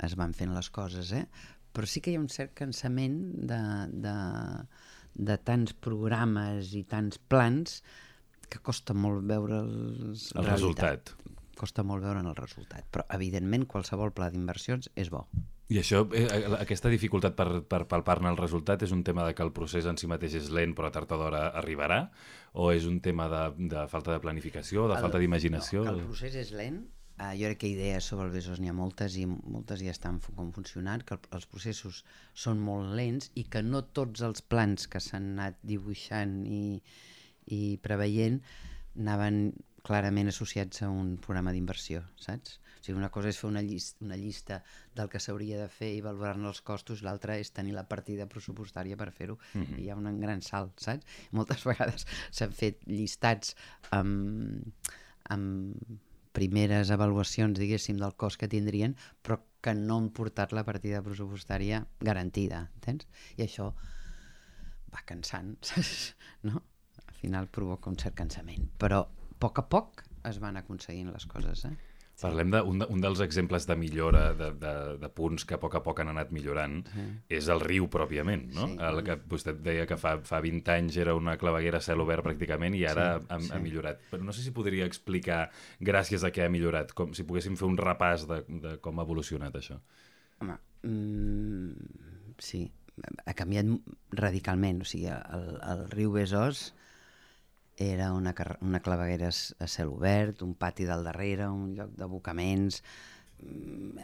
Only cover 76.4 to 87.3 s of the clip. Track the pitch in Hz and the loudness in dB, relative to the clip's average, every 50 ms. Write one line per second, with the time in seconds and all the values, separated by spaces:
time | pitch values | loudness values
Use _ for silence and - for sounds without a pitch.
76.4 | 71 71 71 76 76 71 71 87 - - 101 104 101 101 104 113 - _ 80 78 | -2 -2 0 0 0 0 -2 -6 -6 -6 -8 -8 -8 -8 -8 -10 -6 _ -2 0
77.4 | 73 82 85 80 78 80 92 95 90 78 - 82 78 76 76 73 73 95 104 76 | 4 4 4 4 4 4 4 4 4 4 2 0 0 2 0 0 2 2 2 0
78.4 | 64 62 67 82 120 - - 85 82 80 78 80 82 90 82 73 - - 85 78 | -2 -4 -2 -2 -2 -2 -2 -2 0 0 0 0 0 0 -2 -2 -2 -4 -6 -4
79.4 | - 82 78 73 78 85 82 82 82 - 87 82 - 80 78 78 71 - 85 80 | -2 -4 -4 -2 0 0 2 2 2 0 -2 0 2 2 2 0 0 -2 0 0
80.4 | 78 82 82 82 - 85 87 85 85 82 78 87 85 85 82 82 82 85 82 78 | 2 2 0 0 4 4 4 6 4 2 2 2 4 4 4 4 4 2 0 2
81.4 | - 85 82 82 82 85 82 82 - - 82 82 80 80 82 80 80 80 78 76 | 2 2 4 4 2 2 2 2 2 2 2 2 4 4 2 2 2 0 -2 0
82.4 | 85 73 78 76 85 90 101 95 87 78 78 82 87 87 85 82 80 - 87 82 | 0 0 0 0 2 0 2 2 2 4 4 4 4 4 2 0 -2 -4 -6 -4
83.4 | 85 - 80 82 82 82 78 80 78 76 73 - - - - 87 92 101 101 113 | -4 -4 -4 -4 -2 -2 -2 -2 -4 -4 -6 -6 -10 -10 -8 -6 -6 -6 -6 -6
84.4 | 127 131 127 120 104 101 95 95 92 87 - - - 98 92 90 90 90 85 82 | -6 -6 -4 -2 0 0 2 2 0 0 -2 -6 -4 -2 -2 0 2 2 0 0
85.4 | 80 - - - - - - - 95 101 95 98 92 90 104 87 92 90 - 95 | 0 -2 -6 -14 -20 -20 -12 -2 2 6 6 6 6 4 2 2 2 2 2 4
86.4 | 87 85 87 85 85 85 80 78 73 - - - 90 76 85 95 85 78 | 4 4 4 4 4 4 2 2 0 -2 -2 -2 -2 -2 -2 -6 -6 -2